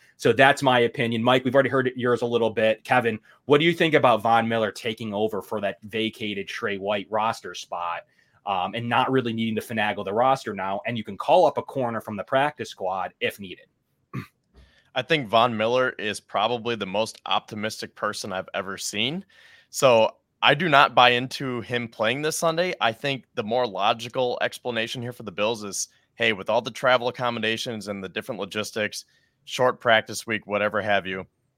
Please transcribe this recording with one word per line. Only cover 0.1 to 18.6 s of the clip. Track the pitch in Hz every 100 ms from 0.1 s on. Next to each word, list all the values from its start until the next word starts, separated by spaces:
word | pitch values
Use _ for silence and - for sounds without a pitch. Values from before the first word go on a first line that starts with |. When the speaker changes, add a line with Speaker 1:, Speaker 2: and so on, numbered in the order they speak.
| _
Speaker 1:
So | 131
that's | 113 135 139
my | 135 123
opinion. | 117 - 117 117
Mike, | 120 131 131
we've |
already | 135 127
heard | 131 123 123
yours | 120 117
a | 120
little | 120 113
bit. | 104 110 110
Kevin, | - 127 117 110 _ _ -
what | 147
do |
you | 165
think | 170 165
about | 147 127 110
Von | 113 117 113
Miller | 113 107
taking | - 117 110 110
over | 101 107 98
for | - 107
that | 98 98
vacated | 107 110 110 - 107 101 92
Trey | - 113 101
White | 98 107 95
roster | 107 110 110 95
spot, | 87 - 90 87 85 - _ _ _
um, | - 95 92
and | 110 117
not | 120 120
really | 131 120
needing | 113 113
to | 110
finagle | - 110 104 101
the | 95
roster | 104 127 135 -
now? | 98 95 98
And | 117 117
you |
can | 104 95
call | - 175 156
up | 120
a |
corner | - 139 120 110
from | 117 101
the |
practice | - 135 147 - 107
squad | - 92 95 92 -
if | 117 -
needed. | 95 85 _ _ _ _ _ - - _ _ _ - _ _
Speaker 2:
I | 131
think | 123 156 110
Von | 113 123 107
Miller | 110 127 127 -
is | 104 98
probably | - 98 110 120 113 113
the |
most | 98 101 110 -
optimistic | - 101 - 107 107 - 104
person | - 104 104 110
I've | 92 87
ever | 95